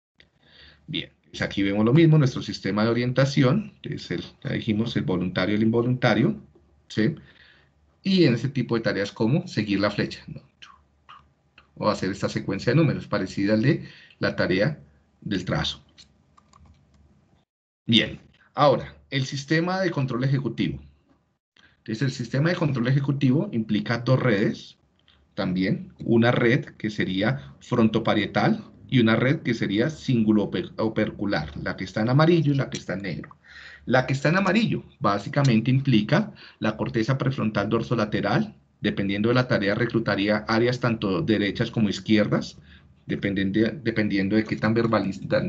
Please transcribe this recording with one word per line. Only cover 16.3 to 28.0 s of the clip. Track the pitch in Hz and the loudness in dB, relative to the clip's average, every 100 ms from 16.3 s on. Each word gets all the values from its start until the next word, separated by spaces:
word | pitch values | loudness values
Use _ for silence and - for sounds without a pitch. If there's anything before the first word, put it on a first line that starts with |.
| _ _ _ - - _ _ _ _ _ _ _ _ _ _ - | _ _ _ -20 -20 _ _ _ _ _ _ _ _ _ _ 2
Bien, | 110 69 - - _ _ | 2 2 -6 -18 _ _
ahora, | - 143 117 76 - - | 2 4 4 -2 -16 -8
el | 135 135 | -4 -4
sistema | 143 - 160 170 185 | -6 -2 -2 0 -2
de | 185 | -2
control | 147 120 120 | -2 -4 -2
ejecutivo. | 139 139 113 - 87 67 - _ _ _ _ _ _ _ _ _ | -2 -2 -2 -4 -4 -4 -12 _ _ _ _ _ _ _ _ _
Entonces, | - 107 | -10 -4
el | 135 | -4
sistema | - 120 135 165 | -4 -4 0 0
de | |
control | 180 156 120 120 | 0 -2 0 0
ejecutivo | 143 139 135 131 135 208 | 0 0 0 2 2 0
implica | 117 110 101 - 120 | -4 -2 -2 -2 -4
dos | 123 131 | 0 2
redes | 131 101 123 - - - _ _ _ _ _ | 2 2 0 -2 -12 -20 _ _ _ _ _
también. | - 95 90 95 - - - | -6 -4 0 0 -2 -6 -10
Una | - 117 117 | 0 4 4
red | 123 120 127 - | 4 4 2 0
que | - 107 | -8 -8
sería | - 92 95 110 135 - - | -2 -2 0 0 -2 -6 -18
frontoparietal | - 117 110 110 | -4 2 2 2